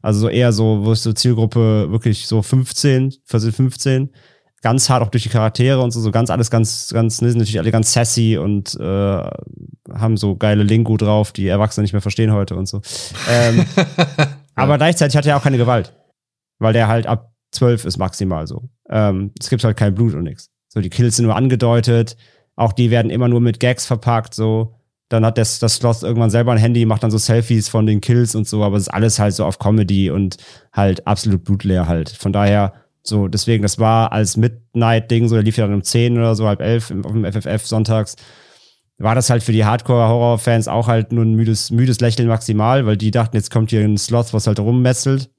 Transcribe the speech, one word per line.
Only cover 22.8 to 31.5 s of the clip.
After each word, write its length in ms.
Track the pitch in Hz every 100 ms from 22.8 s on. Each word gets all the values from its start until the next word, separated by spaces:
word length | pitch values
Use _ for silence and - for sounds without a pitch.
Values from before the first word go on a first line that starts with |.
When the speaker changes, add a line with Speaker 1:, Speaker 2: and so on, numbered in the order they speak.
| 120
Speaker 1:
werden 180 | 117 113
immer 160 | 110 123
nur 140 | 120
mit 180 | 120 113
Gags 280 | 123 120 -
verpackt, 480 | 120 123 117 110
so. 420 | - 110 110 110 _ _ _ _
Dann 180 | 113 110
hat 100 | 113
das, 220 | 110 -
das 160 | 113
Sloth 300 | - 120 113
irgendwann 260 | 90 113 113
selber 220 | 113 120
ein 60 | 117
Handy, 260 | 113 120
macht 180 | 113 104
dann 80 | 113
so 80 | 107
Selfies 500 | - 117 113 117 101
von 180 | 113 110
den 140 | 107
Kills 360 | - 120 117 110
und 100 | 104
so, 160 | 107
aber 140 | 104 101
es 60 |
ist 120 | 92
alles 240 | 92 110 107
halt 160 | 104
so 100 | 90
auf 140 | 87 95
Comedy 540 | 98 110 95 98 95
und 240 | 78 98 - - - _
halt 360 | - 98 92 -
absolut 340 | 104 107 95
blutleer 460 | 85